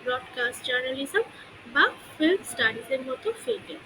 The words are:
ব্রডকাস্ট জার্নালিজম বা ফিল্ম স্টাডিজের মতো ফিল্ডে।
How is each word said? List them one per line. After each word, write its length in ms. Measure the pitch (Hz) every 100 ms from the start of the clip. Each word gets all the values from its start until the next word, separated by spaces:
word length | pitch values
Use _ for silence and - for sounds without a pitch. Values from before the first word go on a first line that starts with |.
ব্রডকাস্ট 600 | - 254 - - 247 247 -
জার্নালিজম 560 | 254 254 262 285 403 466 - - - -
বা 220 | 277 403 - - -
ফিল্ম 200 | 311 392
স্টাডিজের 580 | - - 226 220 - 262
মতো 320 | 262 254 427 453 -
ফিল্ডে। 300 | 220 - -